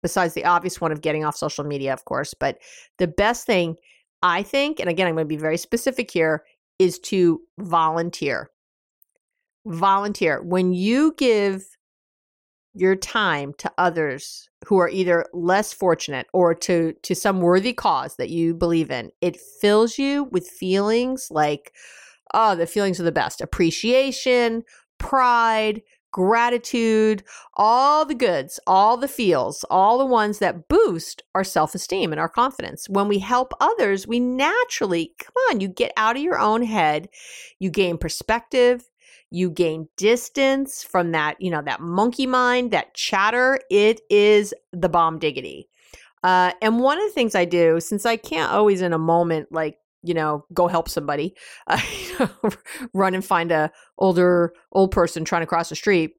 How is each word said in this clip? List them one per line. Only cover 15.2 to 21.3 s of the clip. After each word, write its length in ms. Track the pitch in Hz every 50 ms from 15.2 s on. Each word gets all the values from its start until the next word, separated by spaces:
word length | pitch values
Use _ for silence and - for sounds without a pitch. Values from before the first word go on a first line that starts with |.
| - - -
less 400 | 175 170 175 185 196 214 - -
fortunate 540 | - 202 185 165 165 - - 143 127 123 _ -
or 220 | 180 180 170 165
to, 400 | 165 - - 185 170 170 160 - _ -
to 120 | - 190
some 260 | 175 - 208 196 185
worthy 320 | 175 170 180 185 190 247 240
cause 440 | - - 220 165 135 131 135 -
that 140 | - 127 -
you 240 | 165 165 165 165 165
believe 360 | 165 180 170 170 165 160 -
in, 200 | 143 123 113 - - _
it 160 | - 180 175 - - - - -
fills 380 | - 208 208 214 226 233 220 -
you 260 | 277 277 277 285 285 262
with 180 | - 180 175 -
feelings 800 | - - - 185 185 196 202 208 220 233 247 254 262 254 - -